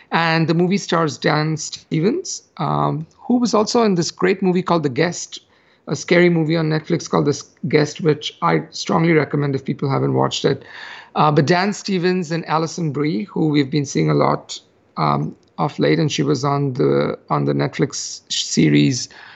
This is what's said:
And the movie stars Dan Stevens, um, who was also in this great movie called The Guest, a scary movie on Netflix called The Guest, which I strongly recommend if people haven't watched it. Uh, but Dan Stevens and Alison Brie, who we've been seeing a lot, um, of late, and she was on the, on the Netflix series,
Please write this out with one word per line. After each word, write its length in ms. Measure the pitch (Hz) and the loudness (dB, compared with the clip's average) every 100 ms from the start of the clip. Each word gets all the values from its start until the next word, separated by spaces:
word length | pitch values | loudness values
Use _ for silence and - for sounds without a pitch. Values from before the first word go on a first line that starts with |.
| - | -4
And 360 | 175 165 165 160 | 0 2 2 2
the 80 | 165 | 2
movie 220 | 180 196 | 2 0
stars 380 | - 170 156 - | 0 0 0 0
Dan 380 | 165 151 156 156 | 0 0 0 -4
Stevens, 840 | - - - 160 190 349 - - _ - | -8 -14 -6 -2 0 -2 -6 -12 _ -6
um, 480 | 147 147 147 147 160 _ | -2 0 0 -2 -8 _
who 180 | - 247 | -2 0
was 160 | 226 | 2
also 300 | 214 208 240 | 2 2 2
in 100 | 214 175 | 4 2
this 140 | 165 | 0
great 320 | - 180 196 | 0 0 2
movie 220 | 185 180 | 2 0
called 180 | 175 170 | 2 0
The 80 | 143 | 2
Guest, 500 | 120 170 - - - _ _ _ _ - | 0 -2 -4 -12 -16 _ _ _ _ -8
a 80 | 151 | -6
scary 340 | - 175 175 | 2 4 6
movie 260 | 165 156 165 | 4 0 0
on 140 | 156 | 0
Netflix 380 | 156 - 165 - | -2 -2 -4 0
called 180 | 170 147 | 0 2
The 180 | 139 - _ 135 | -2 -8 _ 0
Guest, 340 | 151 147 - | 2 2 0
which 340 | 160 147 - - | 0 0 -4 -4
I 220 | 170 165 156 | 0 0 -2
strongly 420 | - - 175 165 | -8 -2 2 4
recommend 400 | 156 139 147 143 135 | 2 2 -2 -2 -2
if 80 | |
people 260 | - 131 139 | -4 -4 -2
haven't 240 | 131 139 131 | 0 0 2
watched 280 | 135 - 143 | 0 0 0
it. 180 | 139 - - - - - - | -2 -6 -18 -18 -18 -10 0
Uh, 160 | 151 | 4
but 140 | 151 139 | 4 4
Dan 280 | 180 202 | 2 2
Stevens 580 | - - 185 180 185 156 | -2 -4 0 0 0 -2
and 120 | 165 - | -6 -2
Alison 440 | 156 160 - 156 | -2 -2 -4 -4
Brie, 320 | 139 151 202 202 | -2 -2 -2 -6
who 220 | 180 156 | -2 2
we've 200 | 147 131 | 2 2
been 140 | 147 135 | -2 -2
seeing 240 | 156 156 | 0 2
a 60 | 147 | 2
lot, 440 | 139 147 - - _ _ _ - | 0 -4 -8 -16 _ _ _ -4
um, 380 | 151 143 156 - _ - | -2 -2 -4 -10 _ -6
of 200 | 151 - | -6 -2
late, 220 | 147 156 | 0 2
and 100 | 147 | 0
she 140 | - | -2
was 220 | 143 135 143 | -2 -2 -2
on 260 | 143 139 131 | -2 -2 -2
the, 440 | 143 139 147 - - | 0 0 -2 -6 -4
on 140 | 147 | -2
the 80 | 139 | 0
Netflix 720 | 143 139 - 156 - - - - | -2 -2 -2 -4 -4 -12 -14 -8
series, 800 | - - - 156 147 143 127 - - - | -8 -2 2 4 4 2 0 -8 -16 -20